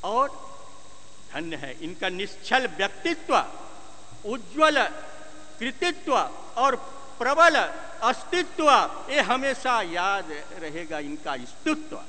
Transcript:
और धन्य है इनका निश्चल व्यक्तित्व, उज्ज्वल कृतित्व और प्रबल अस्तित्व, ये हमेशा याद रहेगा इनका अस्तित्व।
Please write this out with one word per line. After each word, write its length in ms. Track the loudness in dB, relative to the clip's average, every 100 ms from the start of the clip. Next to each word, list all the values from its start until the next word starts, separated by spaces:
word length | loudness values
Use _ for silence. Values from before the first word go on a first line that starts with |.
और 240 | 0 2 2 0 -12 -12 -12 -12 -12 -12 -12 -12 -8
धन्य 220 | -6 -6 -6
है 160 | -8 -8
इनका 280 | -8 -2 -2
निश्चल 560 | -2 -6 -6 2 2 2 0
व्यक्तित्व, 580 | -2 0 -2 -2 2 2 2 -6 -12 -12 -12 -12 -12 -10 -6
उज्ज्वल 560 | -6 -6 4 6 6 2 -2 -10 -12 -12 -12 -12 -6
कृतित्व 540 | -6 0 -2 -2 2
और 640 | 2 2 -4 -10 2 2 2 -4 -12 -12 -2
प्रबल 360 | 2 8 8 8
अस्तित्व, 1120 | 2 -2 -10 0 2 2 0 0 0 4 8 8 6 -2 -2
ये 120 | 2
हमेशा 600 | 4 2 0 -2 2 2
याद 480 | 2 0 0 0 -4 -10 -10 -10
रहेगा 400 | -8 -8 -8 -8
इनका 320 | -6 -8 -6
अस्तित्व। 680 | -6 -6 -6 -2 -2 -4 -12